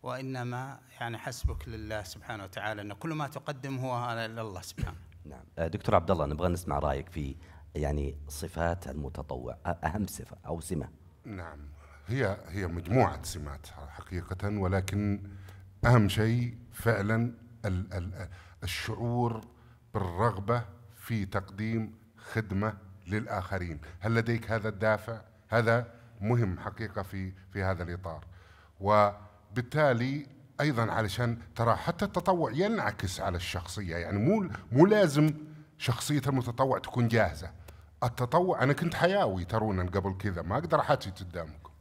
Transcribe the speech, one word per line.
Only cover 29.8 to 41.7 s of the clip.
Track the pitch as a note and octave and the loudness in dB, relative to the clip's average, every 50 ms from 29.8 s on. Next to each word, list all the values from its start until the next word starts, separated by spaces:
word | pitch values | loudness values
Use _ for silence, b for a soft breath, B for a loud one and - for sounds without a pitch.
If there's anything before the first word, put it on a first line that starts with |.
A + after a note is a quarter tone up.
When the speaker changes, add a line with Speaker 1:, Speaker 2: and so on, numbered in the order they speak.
| D#3 C#3+ B2 A2+ A#2+ C3 C3+ D3+ D3 - - - - - - - | 6 6 4 4 2 0 -2 -4 -6 -10 -16 -20 -20 -20 -4 0
Speaker 3:
أيضًا | C#3+ D3+ C#3 A2+ A#2 G#2+ | 2 2 4 2 2 2
علشان | - A2 A2 G#2 - - B2 A#2+ A#2 A#2 B B - | 2 0 0 0 0 0 0 0 0 -4 B B -2
ترى | - A2+ A#2 A2 | 0 4 4 4
حتى | - - - E3+ - G#3 | 4 2 -4 -2 0 -2
التطوع | G3 - F3+ E3+ - F#3 F3 D#3+ A#2+ | 0 0 0 2 2 2 4 2 0
ينعكس | A2 C#3+ F#3 G#3 A#3 G3+ B2+ G#2 G2+ - - F#2 - - | 2 2 2 2 2 0 0 -2 -2 -2 -4 -4 -4 -2
على | F#2+ G2 F2+ | -2 -2 -2
الشخصية، | E2+ - - - F2+ E2 - - G#2+ G2+ F2 D#2+ | -2 -4 -4 -6 -6 -6 -6 -8 -6 -6 -4 -4
يعني | F2 E2+ D#2+ F#2 G2+ | -4 -2 -2 0 2
مو، | G#2+ D3 G#3 A3+ F#3+ - G#2 B B B | 4 4 4 2 0 -2 -6 B B B
مو | A2+ C3 E3 | 8 8 10
لازم | G3 G#3+ G#3+ G3 D#3+ C3+ D3 D3+ D#3 D3 - B B B B B B B B | 10 10 6 6 6 6 6 4 4 4 -2 B B B B B B B B
شخصية | - - A#2+ - - - D3 D3 C3 | -2 -2 -2 -2 0 0 0 2 2
المتطوع | C#3+ C3+ C3 B2 B2 A#2 A#2 C3+ C3+ A#2+ F#2+ | 2 0 2 0 0 0 0 2 2 2 0
تكون | - - - B2 A#2+ A2+ | -2 -4 0 2 2 4
جاهزة. | A#2 A2+ G#2 F2 D2+ D2+ F2+ F2+ - B B B B B B B B B | 6 4 4 4 0 -6 -10 -12 -12 B B B B B B B B B
التطوع، | - A#2+ - - B2 A#2+ - E3+ F#3 F#3 D#3+ - | -2 -2 0 0 -2 2 4 4 4 4 2 4
أنا | A#2+ C3+ | 4 4
كنت | C#3+ - - E3 - | 4 2 2 -2 2
حياوي | - E3+ F3 F#3+ G3+ F3+ A#2+ F#2+ F#2 F2 | 4 4 4 4 4 2 2 2 0 -2
ترونا | - - A2 A2 A2 G2+ F2+ | 0 0 0 2 2 0 0
قبل | F2+ F2+ F2+ G2 F#2 G2 F#2 F#2+ | 0 0 0 0 0 0 -4 -2
كذا، | - G#2+ F#2 F2 | -2 -2 -2 -2
ما | D#2+ E2+ G2+ | -4 -2 -2
أقدر | C3+ E3 E3+ D#3+ D3 | -2 0 2 2 2
أحاكي | C3+ - D3+ B2 - G#2 | 4 4 2 2 0 -8
قدامكم. | F#2 - G2 F2+ E2 F2 D#2+ D#2 D2+ - - - | -10 -10 -12 -10 -8 -8 -8 -8 -12 -16 -20 -20